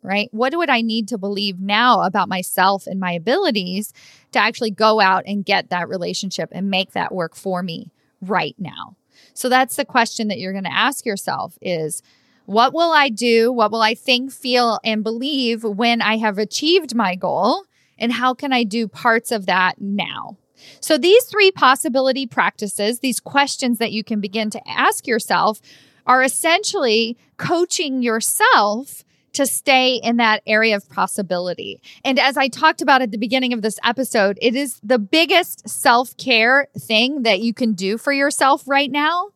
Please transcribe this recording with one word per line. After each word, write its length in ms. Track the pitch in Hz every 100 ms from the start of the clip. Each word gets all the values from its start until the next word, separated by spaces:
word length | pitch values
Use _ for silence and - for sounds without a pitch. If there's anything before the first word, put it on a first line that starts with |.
Right? 280 | 190 202 208
What 240 | 214 254 330
would 140 | 330
I 100 | 247
need 300 | 226 220 202
to 80 | 233
believe 420 | 190 202 202 180
now 440 | 196 208 247 214
about 260 | 175 196 185
myself 580 | 190 185 - 185 196 -
and 140 | 190
my 100 | 185
abilities 800 | 175 165 294 381 208 180 185 214 - - - _
to 80 | 247
actually 320 | 208 233 233
go 300 | 196 220 220
out 240 | 190 190 185
and 160 | 202
get 280 | 196 196 -
that 180 | 180 170
relationship 640 | - 170 185 190 - 165
and 160 | 165 196
make 240 | 190 190
that 200 | 202 190
work 220 | 190 165 -
for 260 | 196 185
me 300 | 185 165 - _ _ _
right 340 | 185 190 156 147
now? 380 | 180 - - 190 _ _ _
So 160 | - 254
that's 260 | 254 262 -
the 80 |
question 460 | 277 254 226 - 214
that 100 | 185
you're 140 | 185
gonna 160 | 196 190
ask 360 | 180 226 285 -
yourself 520 | 202 - 147 123 _
is, 400 | - 170 156 160 _ _ _ _ -
"What 280 | 202 247
will 200 | 285 339
I 160 | 320 285
do? 420 | 208 240 226 226
What 220 | 247 214
will 80 | 226
I 120 | 220
think, 380 | 226 - 247 262
feel, 480 | - 254 247 240 214 -
and 180 | 214
believe 600 | 214 226 262 285 247 226 226
when 360 | 202 233 233
I 140 | 202 220
have 220 | 220 196
achieved 580 | 214 - 302 359 311 233
my 200 | 202 180
goal? 500 | 180 143 196 339 392 _ _ _
And 160 | 233
how 200 | 233 254
can 200 | 254 285
I 100 | 262
do 240 | 233 220 220
parts 460 | - 240 226 233
of 140 | 226 190
that 340 | 185 185 -
now?" 560 | 202 202 170 - - 202 _ _ - -
So 180 | - 311
these 280 | 311 427 -
three 260 | 427 392
possibility 720 | 381 269 262 320 254 262 262 262
practices, 760 | - 185 - 208 - 208 240
these 200 | 262 240
questions 600 | - 277 277 - 254 233
that 120 | 226
you 140 | 214 214
can 160 | 220
begin 280 | 202 208 214
to 140 | 202 -
ask 420 | - 294 427 -
yourself, 520 | 226 - 180 175 220 _ - _ _ -
are 160 | 254
essentially 960 | 262 - 330 339 415 392 269 214 226 240 _ _
coaching 680 | - 339 349 - 320 262
yourself 1000 | 240 226 214 - 440 370 208 214 277 - _ _ _
to 140 | - 277
stay 480 | - - 262 254
in 240 | 254 - 233
that 240 | 233 214 -
area 280 | 214 220 208
of 140 | -
possibility. 880 | - 185 - 190 180 180 165 - - - -
And 140 | 262 269
as 180 | 269 277
I 120 | 269
talked 340 | - 311 320
about 220 | 247 269
at 80 | 254
the 60 | 202
beginning 360 | 220 262 254
of 80 | 240
this 180 | 214 208
episode, 560 | 226 240 262 240 196 196
it 140 | 220 254
is 240 | 285 -
the 140 | 208 254
biggest 720 | 202 311 330 359 349 - -
self-care 960 | - 285 269 262 - - 233 226 269 277 -
thing 460 | - 214 247 294
that 180 | 233 190
you 140 | 233
can 200 | 214 247
do 260 | 190 190 220
for 120 | -
yourself 520 | 277 277 285 269 285 -
right 220 | 277 285
now 400 | 285 302 349 403